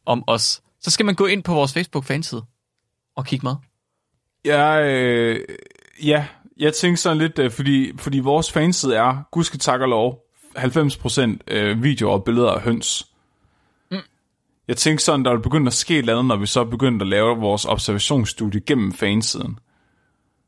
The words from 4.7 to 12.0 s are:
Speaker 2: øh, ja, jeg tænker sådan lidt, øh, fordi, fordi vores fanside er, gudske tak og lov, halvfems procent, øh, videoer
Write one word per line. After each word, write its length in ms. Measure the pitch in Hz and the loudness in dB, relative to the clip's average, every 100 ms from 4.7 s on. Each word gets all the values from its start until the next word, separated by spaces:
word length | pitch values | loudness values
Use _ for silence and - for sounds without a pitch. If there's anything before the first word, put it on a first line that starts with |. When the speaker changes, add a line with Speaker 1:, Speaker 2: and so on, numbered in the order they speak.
| 156 | 2
Speaker 2:
øh, 600 | 147 131 123 120 117 113 - - - - - - | 2 2 2 2 2 -2 -6 -18 -20 -20 -20 -4
ja, 240 | 147 147 143 - - - | 0 0 -2 -12 -18 -2
jeg 180 | 147 | 0
tænker 220 | 151 180 175 | 2 2 2
sådan 220 | 175 156 | 2 2
lidt, 200 | 160 147 | 0 0
øh, 120 | 127 | 0
fordi, 420 | 113 139 139 131 - | 0 2 2 0 -4
fordi 200 | 147 139 | -4 -2
vores 340 | 135 151 156 | 2 0 0
fanside 440 | 165 165 180 135 110 | 2 2 2 2 2
er, 320 | 123 135 147 | 2 0 -4
gudske 260 | 170 165 131 | -4 -2 -2
tak 220 | - 127 | 0 0
og 80 | 131 | 2
lov, 340 | 113 123 131 _ _ - - | 2 0 -2 _ _ -16 -4
halvfems 400 | 127 160 143 - | 0 2 0 0
procent, 460 | 120 143 117 98 - | -2 0 0 -2 -4
øh, 360 | 104 104 113 | -2 0 0
videoer 300 | 139 131 | 0 0